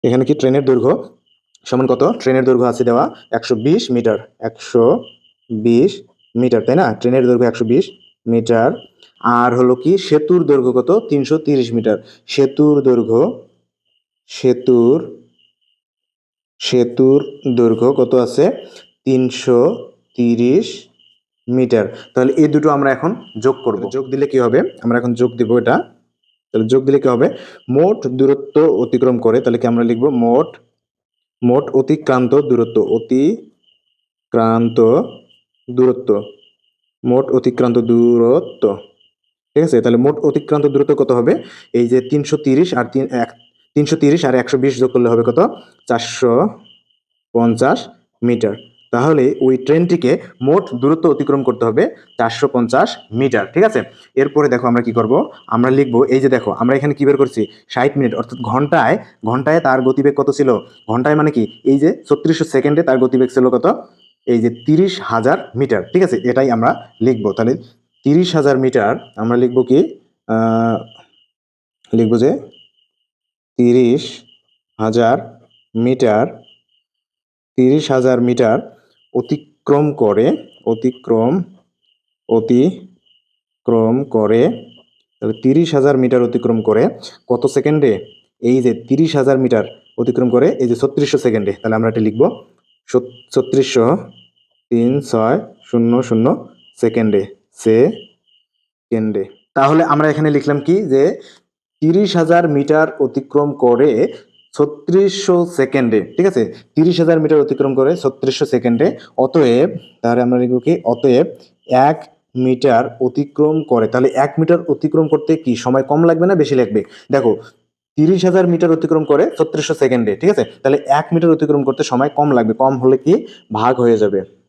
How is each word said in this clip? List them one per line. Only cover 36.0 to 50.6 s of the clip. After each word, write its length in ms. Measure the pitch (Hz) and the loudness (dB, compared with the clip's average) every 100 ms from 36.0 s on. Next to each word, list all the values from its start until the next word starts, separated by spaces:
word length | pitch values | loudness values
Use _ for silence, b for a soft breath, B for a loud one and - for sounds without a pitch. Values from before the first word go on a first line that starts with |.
| 127 104 - - _ _ _ _ _ _ | -2 -4 -4 -20 _ _ _ _ _ _
মোট 220 | 123 123 135 | -2 -2 0
অতিক্রান্ত 460 | 131 123 120 123 120 | 0 -2 -2 0 0
দূরত্ব। 840 | 113 117 120 120 117 147 - - 110 98 - _ _ _ _ _ _ - | 0 2 2 2 2 0 -2 -4 -4 -4 -12 _ _ _ _ _ _ -2
ঠিক 80 | |
আছে? 140 | 160 123 | 0 0
তাহলে 160 | 120 117 | 2 2
মোট 180 | 135 147 | 0 0
অতিক্রান্ত 460 | 151 147 - 147 143 | -2 -2 -2 0 0
দূরত্ব 280 | 139 143 147 | 0 0 0
কত 160 | 127 | 2
হবে? 220 | 123 120 165 B B B | 2 0 -2 B B B
এই 120 | 117 117 | -2 2
যে 120 | 127 123 | 0 0
তিনশো 260 | 147 143 151 | -4 -2 -4
তিরিশ 320 | 143 131 175 | 0 0 0
আর 120 | 131 120 | -2 -2
তিন, 200 | 135 131 | -4 -4
এক, 180 | 127 117 - _ _ _ - | -4 -6 -8 _ _ _ -4
তিনশো 200 | 147 - | -2 0
তিরিশ 260 | 143 165 147 | 2 2 0
আর 100 | 127 | 0
একশো 220 | 123 135 | 0 0
বিশ 160 | 135 120 | -2 0
যোগ 100 | 127 | -2
করলে 180 | 123 120 | 0 2
হবে 140 | 117 | 2
কত? 160 | 117 123 190 B B B - | 0 0 0 B B B -6
চারশো 460 | 120 - - 123 117 202 - _ _ _ _ _ _ _ 117 | -6 -4 -2 0 2 0 -6 _ _ _ _ _ _ _ -2
পঞ্চাশ 440 | 117 113 131 240 - _ _ _ | 0 0 0 0 -6 _ _ _
মিটার। 340 | 120 120 113 104 - _ _ | -2 -2 -2 -6 -14 _ _
তাহলে 320 | 120 139 151 127 - | -2 0 2 0 0
ওই 140 | 131 127 | 0 0
ট্রেনটিকে 540 | 131 156 175 170 127 151 B B | 0 0 0 0 0 -2 B B
মোট 220 | 131 170 | 0 0